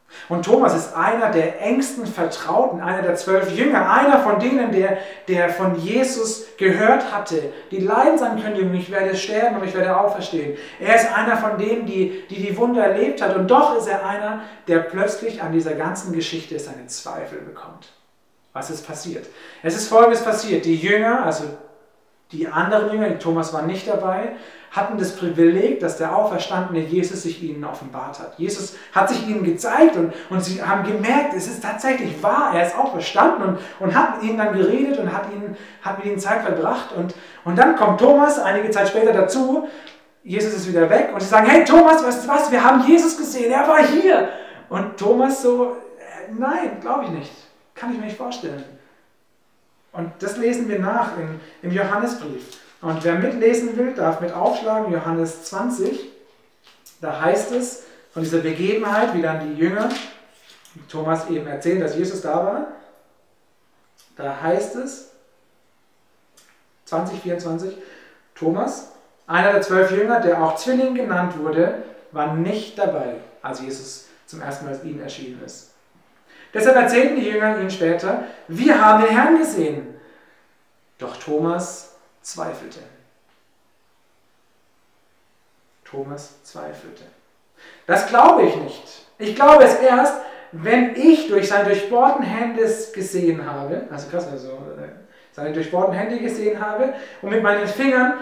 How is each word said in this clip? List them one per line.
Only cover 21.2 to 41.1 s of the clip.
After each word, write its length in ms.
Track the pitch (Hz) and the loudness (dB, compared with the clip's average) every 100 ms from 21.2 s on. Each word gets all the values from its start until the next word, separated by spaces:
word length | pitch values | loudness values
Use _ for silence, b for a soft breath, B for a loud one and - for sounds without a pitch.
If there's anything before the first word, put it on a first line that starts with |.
also 180 | 165 151 147 - - - _ _ _ _ _ | -2 -4 -8 -12 -18 -20 _ _ _ _ _
die 160 | 156 165 | -8 -4
anderen 460 | 160 190 214 208 | -2 0 2 0
Jünger, 260 | 214 214 165 | -2 -2 -2
Thomas 340 | 170 165 160 | -2 -2 -2
war 100 | 156 | -4
nicht 260 | 160 190 - | -4 -4 -4
dabei, 480 | 202 190 185 226 B B B B | -2 -2 -2 -4 B B B B
hatten 280 | 196 202 214 | -6 -4 -4
das 160 | 185 | -6
Privileg, 640 | - 175 165 170 185 247 254 | -4 -4 4 4 6 2 0
dass 200 | 165 - | -4 -4
der 180 | 160 156 | -2 0
auferstandene 640 | 160 175 - 185 180 165 | 0 -2 -4 -4 -4 -4
Jesus 420 | 156 180 180 - | -2 -2 -2 -4
sich 180 | 170 160 | -8 -8
ihnen 180 | 160 147 | -10 -10
offenbart 560 | 147 - 135 127 - - | -10 -12 -14 -12 -12 -14
hat. 180 | 160 - | -16 -8
Jesus 360 | 185 185 190 B B | -6 -6 -10 B B
hat 160 | 190 196 | 0 2
sich 160 | 240 220 | 0 -2
ihnen 160 | 208 | -2
gezeigt 500 | 180 165 240 277 320 | -2 -2 -2 6 6
und, 180 | 202 165 B B | 6 -2 B B
und 100 | 185 | -6
sie 200 | - - | -4 -4
haben 220 | - 202 | -2 -2
gemerkt, 500 | 214 208 220 285 294 | -2 -2 0 0 0
es 140 | 185 247 | -4 -6
ist 160 | - | -8
tatsächlich 580 | 208 208 262 254 175 151 | -8 -4 -2 -2 -4 -2
wahr, 260 | 214 269 277 | 0 0 2
er 140 | 170 175 | 2 0
ist 100 | - | 0
auferstanden 760 | 269 175 - 202 330 226 190 | -2 -4 -2 2 4 2 -2
und, 80 | 170 B B | -4 B B
und 160 | 190 | 0
hat 220 | 254 247 - | 2 2 0
mit 120 | 220 | -4
ihnen 100 | 220 | -2
dann 140 | 208 | 0
geredet 460 | 190 180 254 277 226 | 2 2 2 0 -2
und 140 | 175 | -4
hat 140 | 202 202 | -6 -8
ihnen, 240 | 202 202 B B B | -10 -12 B B B
hat 180 | 196 196 | -8 -6
mit 100 | 202 | -6
ihnen 100 | 190 | -4
Zeit 240 | 196 226 | -2 -2
verbracht. 480 | 190 160 156 247 - | -2 -2 -2 -4 -6
Und, 240 | 170 180 B B B | -6 -8 B B B
und 120 | 170 180 | -2 4
dann 200 | 294 - | 4 4
kommt 240 | 208 180 | 2 6
Thomas 400 | 254 285 294 - | 6 8 6 4
einige 280 | 196 202 214 | 0 0 0
Zeit 160 | 208 196 | 2 2
später 240 | 220 220 | 4 4
dazu, 560 | 185 190 262 254 311 302 B B B B _ | 4 2 2 0 0 -4 B B B B _
Jesus 300 | 190 202 214 | -8 -4 -2
ist 140 | 196 180 | -4 -2
wieder 220 | 175 165 | 2 4
weg 200 | - - | 4 2